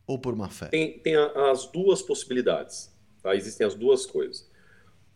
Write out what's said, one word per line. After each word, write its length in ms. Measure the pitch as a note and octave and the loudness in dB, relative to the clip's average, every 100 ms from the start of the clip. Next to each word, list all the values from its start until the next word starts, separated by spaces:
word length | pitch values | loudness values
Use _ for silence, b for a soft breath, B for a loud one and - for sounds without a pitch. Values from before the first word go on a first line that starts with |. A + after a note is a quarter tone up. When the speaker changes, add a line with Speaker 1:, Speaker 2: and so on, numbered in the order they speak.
| - | -8
Speaker 1:
ou 140 | C3+ | -6
por 160 | B2+ D#3+ | -4 -4
má 140 | F#3+ | -6
fé? 180 | - D3+ | -10 -4
Speaker 2:
Tem, 320 | D#3+ D#3 - | -2 -2 -4
tem 160 | E3 D#3 | 0 2
a, 360 | D3 C3+ C#3 | 2 2 2
as 140 | B2+ - | 2 -2
duas 360 | E3 G3 F3+ | 0 2 2
possibilidades, 920 | - C#3+ - B2+ G2+ D#2 - - - _ _ _ | 0 -6 -2 0 2 0 -4 -14 -18 _ _ _
tá? 120 | F#2+ G2 | 0 0
Existem 300 | G2+ - G#2+ | -2 0 0
as 80 | G2+ | 2
duas 300 | B2 B2+ - | 4 4 2
coisas. 440 | D#2+ C2 - b b b b b b _ | -4 -4 -8 b b b b b b _